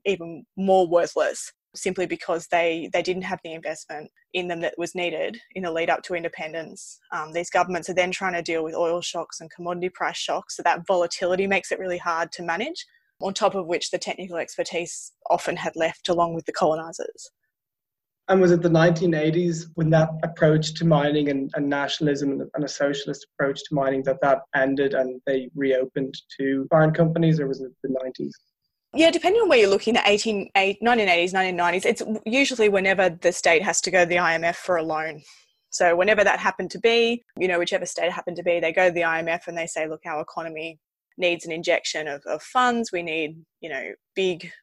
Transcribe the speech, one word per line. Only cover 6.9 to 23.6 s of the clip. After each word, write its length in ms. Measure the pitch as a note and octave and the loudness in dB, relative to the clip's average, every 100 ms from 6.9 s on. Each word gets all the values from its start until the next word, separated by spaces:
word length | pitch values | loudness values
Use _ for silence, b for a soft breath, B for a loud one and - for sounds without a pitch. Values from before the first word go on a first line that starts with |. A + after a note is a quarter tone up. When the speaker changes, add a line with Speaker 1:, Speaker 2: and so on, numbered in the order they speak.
| - - | -20 -10
Speaker 1:
Um, 220 | E3+ D#3 | -8 -6
these 160 | E3 F3 | -6 0
governments 400 | F#3 F3+ F3 D#3+ | 0 2 -2 -2
are 60 | F3+ | 0
then 160 | F3+ | 0
trying 240 | F3+ F#3 E3+ | 0 -4 -4
to 60 | |
deal 220 | E3+ E3 | -2 -2
with 100 | D#3+ | -2
oil 280 | E3+ E3+ F3 | -2 -2 -2
shocks 400 | E3 F3 D#3+ - | -4 -8 -8 -12
and 100 | D#3+ | -16
commodity 380 | - F3 F3+ F3+ | -10 -8 -4 -4
price 260 | - D#3+ E3+ | -4 -4 -4
shocks, 400 | - D#3+ - - | -4 -6 -6 -4
so 80 | |
that 240 | E3+ D#3+ E3+ | 0 0 0
volatility 580 | F#3 E3+ - F3 F#3 G3 | 0 0 -2 -2 0 0
makes 280 | G3 - | 0 -2
it 60 | F#3+ | -6
really 180 | F#3 F3 | -4 -4
hard 340 | F3 E3 E3 | -4 -4 -4
to 80 | - | -6
manage, 440 | E3+ E3+ C#4 F4 - _ _ - | -6 -4 -6 -10 -16 _ _ -8
on 140 | F#3 | -6
top 200 | G3 G3+ | 0 0
of 140 | G3 E3 | 0 -2
which 240 | E3+ - | -4 -2
the 60 | - | -6
technical 400 | - B3 G3 E3+ | -6 -10 -8 -8
expertise 760 | C#3 - E3+ E3+ E3+ - - _ - | -8 -8 -6 -6 -8 -12 -16 _ -2
often 280 | E3+ - E3+ | -2 -2 -6
had 180 | E3+ E3 | -4 -2
left 320 | E3 - - | -2 -2 -2
along 280 | E3+ E3+ E3 | 0 0 -2
with 100 | D#3+ | -6
the 80 | |
colonisers. 800 | - E3+ D#3+ E3 - - - - _ _ _ _ _ _ _ _ _ - | 0 0 0 -4 -10 -10 -12 -20 _ _ _ _ _ _ _ _ _ 2
Speaker 2:
And 100 | F#3+ | 6
was 140 | F3+ | 6
it 80 | E3+ | 6
the 80 | E3+ | 4
nineteen 440 | D#3+ E3+ E3 F3+ | 6 6 4 2
eighties 540 | D#3 D#3+ E3+ F3 D#3+ - | 2 2 2 0 -2 -6
when 160 | - D#3 | -2 4
that 180 | D#3+ D#3+ - | 4 4 -2
approach 520 | D#3+ - D#3 D#3 D#3 - | -6 2 4 4 0 0
to 100 | E3 | 4
mining 420 | D3 D3 D3+ C#3+ | 4 4 2 2
and, 240 | C3+ C3+ D3+ | 0 -2 -2
and 120 | C#3+ | 0
nationalism 640 | C#3+ C#3 - D3+ C#3 C#3 | 0 -2 0 0 0 0
and, 180 | C#3 C#3 - | -2 -6 -6
and 80 | |
a 60 | C#3 | -4
socialist 580 | - C#3+ C#3 - C#3 - | -2 -2 -2 -6 -10 -10
approach 260 | - C#3 C3 | -2 -2 -2